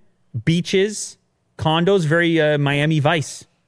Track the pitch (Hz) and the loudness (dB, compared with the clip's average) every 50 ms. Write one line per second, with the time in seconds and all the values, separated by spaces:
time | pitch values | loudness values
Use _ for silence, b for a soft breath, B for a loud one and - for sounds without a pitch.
0 | _ _ _ _ _ _ - 117 - - 165 175 170 - - 190 196 214 208 - | _ _ _ _ _ _ -12 -4 0 0 0 0 0 0 0 0 0 0 -2 -8
1 | - - - - _ _ _ _ _ _ _ - - 160 156 165 175 190 202 196 | -12 -12 -14 -20 _ _ _ _ _ _ _ -6 -2 0 0 2 2 2 2 2
2 | 165 143 160 170 170 165 165 160 151 151 151 147 143 139 143 143 147 156 160 156 | 2 2 0 2 2 2 2 2 2 2 2 0 0 0 0 0 0 0 0 0
3 | 131 151 175 160 131 - - - - - _ _ _ | 2 0 0 0 -2 -6 -10 -16 -18 -20 _ _ _